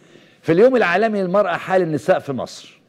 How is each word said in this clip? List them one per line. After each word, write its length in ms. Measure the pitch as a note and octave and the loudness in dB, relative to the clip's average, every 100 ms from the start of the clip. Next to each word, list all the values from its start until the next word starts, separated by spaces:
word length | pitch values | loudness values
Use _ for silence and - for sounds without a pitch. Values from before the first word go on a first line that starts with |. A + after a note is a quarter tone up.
| _ - _ _ | _ -20 _ _
في 100 | - | 0
اليوم 240 | E3 B3 B3+ | 4 4 4
العالمي 460 | F3+ F3+ A3+ G#3 | 0 0 0 -2
للمرأة 340 | F#3 G3 F#3+ E3 | -2 0 0 -2
حال 260 | - F#3+ | -2 0
النساء 360 | E3+ D3 - E3 | 0 -4 0 -2
في 140 | - | -2
مصر، 480 | B2 E2 - - _ | -8 -8 -12 -20 _